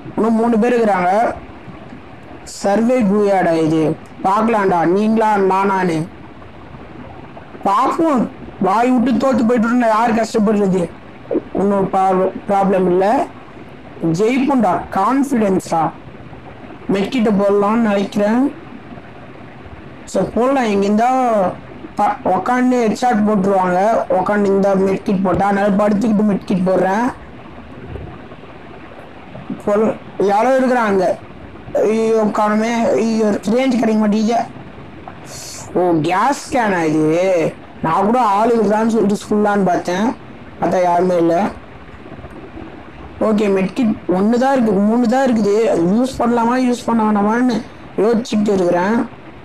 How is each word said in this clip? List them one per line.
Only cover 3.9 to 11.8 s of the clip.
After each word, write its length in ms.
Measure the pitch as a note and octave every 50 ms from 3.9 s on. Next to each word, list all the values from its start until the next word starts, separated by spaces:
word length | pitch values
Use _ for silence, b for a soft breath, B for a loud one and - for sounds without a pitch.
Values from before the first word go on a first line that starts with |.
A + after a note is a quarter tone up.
| D#3+ - - - - - -
பார்க்கலாம்டா, 600 | F#3+ F#3+ G#3+ A3 A3+ A#3 G#3 G3 F#3+ F3+ E3+ D#3+
நீங்களா 520 | E3 F3+ G3+ G#3+ A3 A3 A3 G#3+ G#3+ G#3+
நானானு. 680 | G3 G3 F#3 F#3 F#3+ G3 G3+ G3 F#3+ - F3+ D#3+ D#3 D#3+ - - - - - - - - - - - - - - - - - - - - - - - - - - - - - - -
பார்ப்போம். 760 | - G3 G3 A3 C4 - - - E4 D#4+ C#4 A#3 - - - - - - - -
வாய் 300 | F#3+ F3+ G3 A3+ B3 B3+
விட்டு 200 | B3+ B3 A3 C#4
தோத்து 260 | A3+ G#3 - C4+ C4
போயிட்டு 300 | G#3+ A3+ A3 B3 B3 G#3+
இருந்தா 200 | A3+ A#3+ B3 A#3+
யார் 280 | A3+ A3 G#3+ A#3+ A#3+ A3
கஷ்டப்படுறது? 760 | A3+ A3 A3 - A3+ G#3 A3 G#3+ G3+ G#3 F#3+ F3+ F#3 E3+ - - - - - - - - - - - - -
ஒன்றும் 380 | - - F#3 G3+ G3+ G3